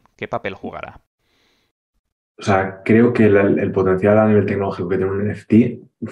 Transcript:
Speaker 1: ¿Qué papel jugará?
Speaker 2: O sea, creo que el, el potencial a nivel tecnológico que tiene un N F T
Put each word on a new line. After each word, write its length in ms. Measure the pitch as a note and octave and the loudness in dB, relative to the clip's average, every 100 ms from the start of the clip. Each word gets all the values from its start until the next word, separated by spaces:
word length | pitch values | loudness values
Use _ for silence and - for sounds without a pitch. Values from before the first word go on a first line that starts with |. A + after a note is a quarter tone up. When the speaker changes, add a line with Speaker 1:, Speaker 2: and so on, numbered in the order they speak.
| _ - | _ -14
Speaker 1:
¿Qué 140 | G#2 | -10
papel 240 | A#2 G2 | -8 -8
jugará? 480 | F#2+ - E2 - - _ _ _ _ _ _ _ _ _ _ _ _ _ - | -12 -14 -14 -16 -20 _ _ _ _ _ _ _ _ _ _ _ _ _ -10
Speaker 2:
O 60 | |
sea, 380 | G#2 F#2+ F#2+ - | -2 -2 -2 -6
creo 300 | - A2+ A#2+ | 2 4 4
que 140 | A2 G#2 | 4 4
el, 320 | G2 G2 - | 4 2 0
el 120 | F2+ | -2
potencial 460 | F#3+ F#3 - G#2 G#2+ | -2 0 0 2 2
a 100 | G#2+ | 4
nivel 180 | G#2 F#2 | 2 0
tecnológico 440 | G2+ G2 - F2 | -2 -4 -6 -4
que 80 | F#2+ | -4
tiene 120 | F#2+ | -2
un 120 | G2 | -4
N 100 | G#2 | -6
F 140 | - - | -6 0
T 320 | A2 B2 - - - A2 | 2 2 -2 -18 -14 -6